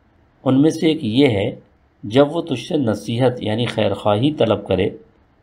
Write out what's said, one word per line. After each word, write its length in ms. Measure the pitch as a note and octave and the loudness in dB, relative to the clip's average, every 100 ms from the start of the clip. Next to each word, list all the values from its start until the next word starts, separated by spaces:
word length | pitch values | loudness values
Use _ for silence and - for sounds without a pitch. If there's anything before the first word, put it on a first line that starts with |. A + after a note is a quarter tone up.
| _ _ _ _ | _ _ _ _
उनमें 260 | C3+ C3 D#3 | 0 2 2
से 200 | D#3 E3 | 2 0
एक 100 | D3+ | 0
ये 240 | A2 A#2+ C#3 | 0 2 2
है, 360 | G2 A#2 - - _ _ _ G2+ | 2 -2 -6 -16 _ _ _ 0
जब 260 | B2 D3 | 4 4
वो 80 | E3+ | 0
तुझसे 360 | D#3+ B2 - D#3+ | -4 -6 -4 -2
नसीहत 600 | A#2 G2 - A#2 C3 B2 | -2 -2 -4 0 0 0
यानी 240 | G#2 A2+ A#2 | -4 -4 -2
खैरख्वाही 640 | A2 G#2 G2 G#2+ G#2 D3 | -2 -2 0 0 2 0
तलब 340 | D3+ A2 G2+ - | 2 0 0 0
करे 320 | F#2 G2+ - - _ _ _ | 0 -2 -4 -16 _ _ _